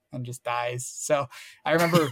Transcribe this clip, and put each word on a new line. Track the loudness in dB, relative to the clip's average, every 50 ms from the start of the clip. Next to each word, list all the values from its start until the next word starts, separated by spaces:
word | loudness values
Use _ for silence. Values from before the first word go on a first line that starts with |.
| _ _
and | -10 -8 -8
just | -8 -10 -8 -6
dies. | -4 -2 -2 -2 -2 -4 -6 -8 -10
So | -10 -10 -2 0 0 0 0 -2 -8 -16 -20 -20 -20 -8 _
I | 0 2
remember, | 4 4 4 4 4 4 2